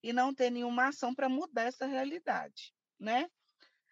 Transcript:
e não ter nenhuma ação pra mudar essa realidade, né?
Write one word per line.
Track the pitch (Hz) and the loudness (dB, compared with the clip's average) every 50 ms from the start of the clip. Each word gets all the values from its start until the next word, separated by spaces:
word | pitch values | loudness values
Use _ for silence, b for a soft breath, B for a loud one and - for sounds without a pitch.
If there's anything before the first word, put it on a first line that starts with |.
e | - 226 | -6 -2
não | 233 247 254 269 269 | 2 2 2 2 2
ter | - 254 247 | 2 2 2
nenhuma | 240 240 240 240 240 247 254 269 | 2 0 -2 0 2 2 2 2
ação | 285 - - 240 254 | 2 0 -2 -2 0
pra | - 277 262 | 0 0 2
mudar | 254 277 349 339 285 233 226 | 2 0 -2 -2 -2 -2 -2
essa | 247 254 - 269 | -2 -2 -4 -4
realidade, | 269 277 262 269 285 302 349 330 294 233 165 156 - - - - - - _ _ _ _ _ | -2 -2 -2 -2 -2 -4 -4 -2 -2 -2 -2 -4 -6 -10 -16 -18 -18 -20 _ _ _ _ _
né? | - 214 233 254 320 349 - _ _ _ _ b b b b b b b | -2 0 2 2 0 -2 -6 _ _ _ _ b b b b b b b